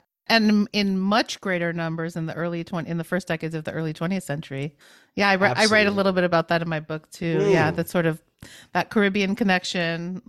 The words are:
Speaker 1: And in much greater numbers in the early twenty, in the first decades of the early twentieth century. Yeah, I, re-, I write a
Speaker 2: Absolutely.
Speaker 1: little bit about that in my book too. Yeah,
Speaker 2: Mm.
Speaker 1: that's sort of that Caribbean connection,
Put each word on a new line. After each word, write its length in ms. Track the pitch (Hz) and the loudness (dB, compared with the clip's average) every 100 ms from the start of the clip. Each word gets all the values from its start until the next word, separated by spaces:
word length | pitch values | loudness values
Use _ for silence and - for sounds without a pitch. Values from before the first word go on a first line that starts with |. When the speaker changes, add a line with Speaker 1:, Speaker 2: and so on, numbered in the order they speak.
| _ _ - | _ _ 0
Speaker 1:
And 420 | 226 214 208 202 | 2 4 2 2
in 260 | 208 202 190 | -2 0 0
much 400 | 190 214 - - | 0 0 0 -6
greater 280 | 196 175 170 | -4 -2 -2
numbers 440 | 170 165 165 165 170 | -2 -4 -4 -6 -6
in 80 | 160 | -6
the 60 | |
early 300 | - 170 170 | -6 -6 -6
twenty, 240 | 160 170 156 | -6 -6 -4
in 80 | 170 | -6
the 80 | |
first 220 | 160 180 - | -2 -4 -4
decades 260 | 160 160 | -6 -4
of 100 | 160 | -6
the 80 | 151 | -6
early 200 | 160 160 | -6 -6
twentieth 320 | 156 170 190 | -4 -4 -4
century. 500 | - 143 - 135 143 _ - - _ - | -4 -8 -6 -8 -8 _ -20 -20 _ 0
Yeah, 120 | 202 | 2
I, 60 | |
re-, 140 | 190 196 | 4 4
I 20 | |
write 80 | - | 4
a 20 | |
Speaker 2:
Absolutely. 360 | 214 214 202 202 | 4 4 4 2
Speaker 1:
little 160 | 196 | 2
bit 120 | 185 | 2
about 240 | 180 170 165 | 2 2 2
that 140 | 170 | 0
in 60 | 170 | 0
my 120 | 156 | -6
book 300 | 156 156 _ | -6 -10 _
too. 400 | - 165 160 202 | -6 -2 2 4
Yeah, 200 | 170 156 | 4 4
Speaker 2:
Mm. 40 | 170 | 0
Speaker 1:
that's 140 | 165 | -2
sort 140 | 180 165 | 0 0
of 160 | 160 _ _ - - - | -2 _ _ -20 -20 -6
that 160 | 180 - | -4 0
Caribbean 440 | 226 202 202 190 | 2 2 2 0
connection, 880 | 196 202 180 - 185 165 165 170 185 | 0 2 2 0 -2 -2 -4 -6 -10